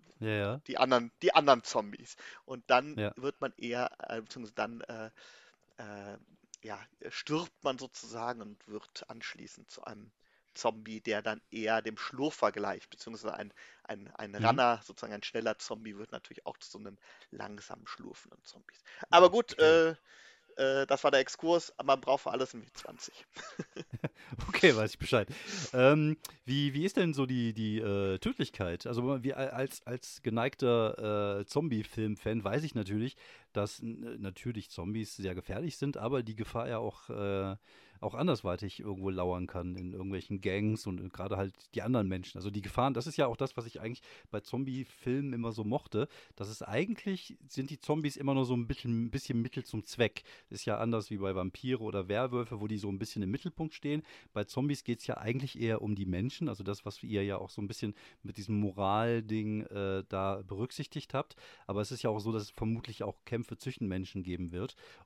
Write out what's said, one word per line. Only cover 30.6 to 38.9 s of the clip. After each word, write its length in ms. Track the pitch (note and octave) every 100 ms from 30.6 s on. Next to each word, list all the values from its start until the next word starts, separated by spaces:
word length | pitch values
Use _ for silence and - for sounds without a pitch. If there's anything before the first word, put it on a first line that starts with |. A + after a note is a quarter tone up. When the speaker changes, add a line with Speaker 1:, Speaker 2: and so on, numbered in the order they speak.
| B2 A#2 A2 - G#2+ G#2 G2+ G2+
Speaker 1:
äh, 40 | G2+
Zombie-Film-Fan 1000 | C#3+ D#3+ A2 - A#2 A2 G2+ A2 A2+
weiß 180 | G2 C3
ich 100 | D#3
natürlich, 420 | A#2+ F#2+ G#2 B2 - - - _
dass 280 | G#2 G#2 -
n-, 360 | A2+ A#2 A#2 A#2
natürlich 500 | G2 F#2 A#2+ A2+ -
Zombies 460 | - F#2 A2 G#2 -
sehr 180 | F#2+
gefährlich 420 | F2+ - G2+ E3 -
sind, 200 | C#3+ -
aber 260 | A2+ C#3
die 140 | A2 G#2+
Gefahr 320 | G#2+ A2+ B2+
ja 100 | A2+
auch, 300 | A2 - -
äh, 460 | A2 G2+ G2 G2 G2 _ - - -
auch 120 | G#2+
andersweitig 640 | A#2 F3 B2 F#2 F2+ G2 -
irgendwo 280 | G#2